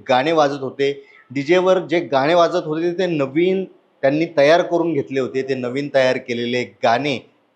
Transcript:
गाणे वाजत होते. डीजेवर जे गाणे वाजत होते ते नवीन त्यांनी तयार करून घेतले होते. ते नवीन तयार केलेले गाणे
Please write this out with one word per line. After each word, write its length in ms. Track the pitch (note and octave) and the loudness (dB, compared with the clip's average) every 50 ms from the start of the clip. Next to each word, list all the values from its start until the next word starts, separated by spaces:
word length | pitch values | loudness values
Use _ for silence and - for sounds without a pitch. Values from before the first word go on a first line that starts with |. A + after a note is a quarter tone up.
| G#2 - | -2 0
गाणे 240 | B2+ B2+ C3 D#3 E3 | 0 2 2 2 2
वाजत 280 | D#3 D3 C#3+ C#3 C#3 | 2 2 2 0 -4
होते. 440 | C3+ B2+ - - C#3 C#3 C#3+ C#3 - _ _ - _ - | -8 -8 -4 -2 -2 -2 -4 -6 -10 _ _ -20 _ -10
डीजेवर 480 | B2 C#3 C#3 C#3 F3+ F#3 F3+ F#3 F#3 F#3 | -8 -6 0 2 2 4 4 4 2 2
जे 220 | E3+ C#3 D#3 F3 | 0 -2 -2 -2
गाणे 340 | D3+ A#2+ C#3 C3 C3+ D3+ E3+ | -2 0 0 0 2 2 4
वाजत 320 | F3 E3+ E3 D#3+ F3+ E3+ | 4 4 2 2 -2 -4
होते 260 | D#3 D3+ D#3+ E3 F3 E3+ | -4 -4 -4 -4 -4 -2
ते 140 | F3 F#3+ | -2 -2
नवीन 580 | F3+ E3+ D3+ C#3 C3 C3 D#3 F3 F#3 F#3+ F#3+ F#3+ - - _ _ _ _ _ | -2 -2 -2 -2 -2 0 0 0 0 0 -2 -4 -6 -12 _ _ _ _ _
त्यांनी 260 | - C3+ C#3+ D#3 E3 E3 - | -2 0 0 0 -2 -2 2
तयार 260 | C#3+ C#3 D3 E3 F3 F3 | 2 4 6 6 4 2
करून 300 | - E3+ E3 E3 E3+ D#3 | 2 0 -2 0 0 -2
घेतले 280 | C#3 B2+ - C3+ C3+ | -2 -4 -4 -4 -4
होते. 220 | B2+ A2+ B2+ C3 C3 | -4 -2 -4 -4 -4
ते 120 | C3 C#3 | -4 -4
नवीन 340 | B2+ A#2+ A#2+ B2 C#3+ C#3+ C#3+ - | -4 -4 -6 -6 -6 -6 -2 0
तयार 220 | C3+ C3 B2+ B2+ | 2 2 2 2
केलेले 480 | B2 - - A#2+ A#2 A#2+ A#2+ A#2+ B2 B2 | -2 -4 -6 -6 -4 -4 -4 -4 -4 -4
गाणे 540 | A#2 - _ - A#2+ A#2 B2 C#3 D3 C3+ G#2+ - _ _ _ _ _ _ | -6 -6 _ 0 2 2 2 0 -2 -4 -6 -8 _ _ _ _ _ _